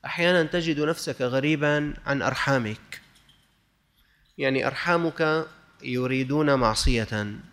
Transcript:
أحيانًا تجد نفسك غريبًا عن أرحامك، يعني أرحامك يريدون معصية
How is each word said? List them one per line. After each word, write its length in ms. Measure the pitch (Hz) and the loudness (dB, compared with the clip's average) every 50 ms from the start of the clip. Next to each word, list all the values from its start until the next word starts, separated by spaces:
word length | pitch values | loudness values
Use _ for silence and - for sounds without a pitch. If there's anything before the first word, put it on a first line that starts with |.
| - | -10
أحيانًا 380 | 127 - - 170 175 180 180 160 | -10 -4 0 2 4 4 4 2
تجد 380 | 156 - 175 165 165 156 143 | 2 -2 -2 0 0 0 0
نفسك 400 | 151 151 165 - - 160 131 - | 0 0 -2 -2 -4 -8 -4 -2
غريبًا 720 | 131 123 123 135 131 151 156 143 147 147 147 147 147 147 143 - - | -2 0 0 0 2 2 0 2 2 2 2 2 0 -4 -6 -8 -4
عن 160 | - 139 139 95 | -4 -2 0 0
أرحامك، 760 | 110 127 - - - 139 131 117 104 107 - - - - - _ _ _ _ _ _ _ _ _ _ _ _ _ _ _ _ _ _ _ _ _ _ _ _ _ _ _ - | 0 0 0 0 0 2 0 0 -2 -6 -8 -12 -18 -20 -20 _ _ _ _ _ _ _ _ _ _ _ _ _ _ _ _ _ _ _ _ _ _ _ _ _ _ _ -4
يعني 280 | 143 135 131 135 127 | -2 0 0 0 0
أرحامك 800 | 131 131 - - 175 175 170 170 165 156 - 165 156 156 160 156 - - - - _ _ _ - | -2 -4 -4 0 0 2 2 2 0 0 0 0 2 2 0 -2 -6 -12 -20 -20 _ _ _ -8
يريدون 720 | 131 123 123 127 127 131 131 131 131 139 151 156 147 139 | -4 -4 -2 -2 0 0 -2 -2 0 0 2 4 4 4
معصية 840 | 131 123 110 110 - - - 127 117 110 101 113 107 104 104 104 - - - | 4 4 2 2 2 2 2 2 2 0 -2 -2 -4 -4 -4 -8 -12 -16 -20